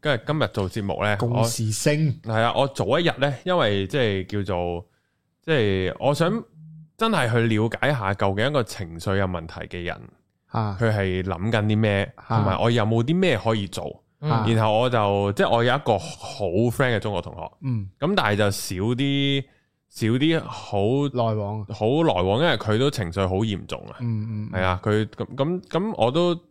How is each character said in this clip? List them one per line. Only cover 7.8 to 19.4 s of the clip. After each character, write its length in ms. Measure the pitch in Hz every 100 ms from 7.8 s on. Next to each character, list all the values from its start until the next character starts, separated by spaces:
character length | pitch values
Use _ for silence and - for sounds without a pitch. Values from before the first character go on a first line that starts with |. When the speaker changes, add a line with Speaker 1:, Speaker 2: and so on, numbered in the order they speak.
Speaker 1:
解 100 | 131
下 220 | 143 98
究 220 | 98 101 98
竟 100 | 120
一 40 |
個 120 | 147
情 360 | 117 - 87 82
緒 180 | - 98
有 100 | 98
問 200 | 90 82
題 140 | -
嘅 220 | - 90
人， 160 | 87 - - _ _ _ _
Speaker 2:
啊。 280 | 113 107 95
Speaker 1:
佢 160 | 117
係 280 | 104 95 92
諗 280 | 92 85 101
緊 140 | 113
啲 140 | 107 107
咩， 340 | 110 101 98 -
Speaker 2:
啊。 200 | - 113
Speaker 1:
同 80 |
埋 160 | 101 92
我 100 | 110
有 140 | 117
冇 180 | 107 113
啲 160 | 120 170
咩 200 | 185 120
可 160 | 113
以 120 | 113 98
做。 360 | - 80 - _ _
Speaker 3:
嗯。 100 | 147
Speaker 2:
啊。 140 | 117 107
Speaker 1:
然 160 | 110
後 180 | 110 107
我 100 | 127
就， 420 | 120 104 101 101
即 100 | 101
係 60 | 196
我 160 | 117
有 100 | 120
一 40 | 131
個 180 | - 143
好 480 | - - - - 98 87 120
friend 280 | 117 131 113
嘅 20 |
中 120 | 107
國 80 | 98
同 120 | 85
學。 160 | 78 82 _
Speaker 2:
嗯。 260 | 135 117 98 -
Speaker 1:
咁 140 | 151
但 120 | 202 120
係 100 | 104
就 140 | 104
少 260 | 98 - 90 104
啲， 500 | 120 139 139 139 139